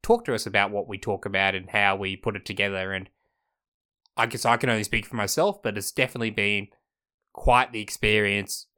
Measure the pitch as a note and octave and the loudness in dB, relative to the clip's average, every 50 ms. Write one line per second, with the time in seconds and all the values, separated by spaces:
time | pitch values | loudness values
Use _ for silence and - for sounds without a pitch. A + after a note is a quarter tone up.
0 | - - A3+ A#3 A#3 - B2 A2 - G#2+ G2 G2+ G2+ G2+ G#2 G2+ G2 - G2+ F#2+ | 4 2 2 2 2 -2 -4 -2 -4 0 2 2 2 2 0 -4 -4 -4 -8 -8
1 | - A#2+ G2+ F#2 - G2 G2 G2 G2 G2 F#2+ F#2+ F2+ F#2 - G#2 G#2 G2 F#2+ G2 | -4 -4 -4 -4 -4 -2 0 2 2 2 2 0 -6 -2 0 2 4 4 2 0
2 | G2+ F#2+ F#2+ - - A#2 G2+ G2 - - G#2 F#2+ G2+ G2 G2 F#2+ F#2+ F#2+ G2 F#2+ | -2 -6 -6 -4 -6 -6 -6 -6 -8 -10 -2 -2 -2 0 0 -2 -4 -4 -6 -6
3 | F#2+ - _ _ _ _ _ _ _ _ _ _ _ _ _ _ _ _ _ _ | -8 -10 _ _ _ _ _ _ _ _ _ _ _ _ _ _ _ _ _ _
4 | _ _ _ - A#2 A#2+ - A#2+ - A#2+ A#2+ A#2 - B2+ A#2 A2 G#2+ - - A2+ | _ _ _ -2 -2 -2 -2 0 2 2 2 4 4 0 0 0 0 -2 -2 -4
5 | G#2+ - - A2 G#2 G2 - - E3 G3+ G3 - - A2+ G2+ G#2 F#2+ - - - | -4 -4 -4 -4 -2 -2 0 2 2 0 0 -2 -6 -6 -4 -4 -6 -6 -2 -2
6 | B2+ B2 - B2 A#2 A2+ A2 - G2+ G2+ G#2 G2+ G2 - _ _ _ _ _ _ | -2 -2 0 -4 -4 -2 -2 0 0 0 0 0 -4 -6 _ _ _ _ _ _
7 | _ _ _ _ _ _ _ - - C3 A#2+ B2 B2+ - A#2+ A2 G#2+ - - - | _ _ _ _ _ _ _ 0 2 4 6 6 4 2 -2 -8 -8 -8 -6 0
8 | - G#2+ G#2+ G#2+ G#2 G2+ G2+ G2+ G2 - - - - _ _ | 2 4 4 4 4 2 0 -2 -2 -4 -8 -10 -12 _ _